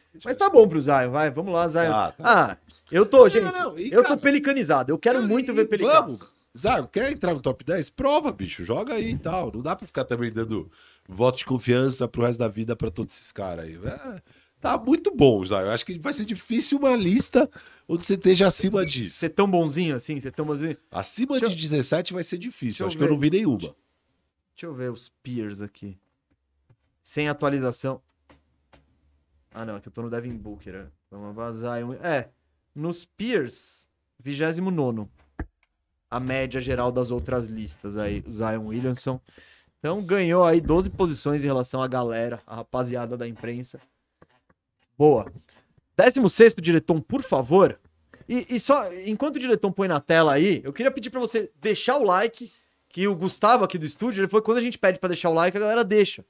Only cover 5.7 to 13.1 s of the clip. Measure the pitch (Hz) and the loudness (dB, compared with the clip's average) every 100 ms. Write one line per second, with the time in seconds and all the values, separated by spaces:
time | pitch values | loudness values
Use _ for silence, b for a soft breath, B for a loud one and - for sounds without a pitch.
5.7 | 208 220 311 170 117 - _ _ 123 196 | 2 4 4 2 -4 -14 _ _ -6 -2
6.7 | 233 127 196 262 294 180 147 131 127 - | -2 -2 -4 -4 -2 -4 -2 -2 -4 -4
7.7 | 180 147 - 269 302 302 - 85 - 87 | -6 -6 -4 0 2 0 -4 -8 -8 -6
8.7 | 131 240 233 220 90 165 185 135 104 143 | -4 -4 -4 -4 -6 -4 -4 -4 -6 -6
9.7 | 196 190 143 127 120 117 110 113 107 78 | -8 -8 -8 -4 -4 -4 -4 -4 -6 -8
10.7 | b b b b 92 123 127 - 127 120 | b b b b 0 0 0 -2 -2 2
11.7 | 123 135 123 120 - 120 117 113 101 113 | 2 2 0 -4 -2 -2 0 -4 -4 -6
12.7 | 113 110 - 110 | -6 -6 -6 -8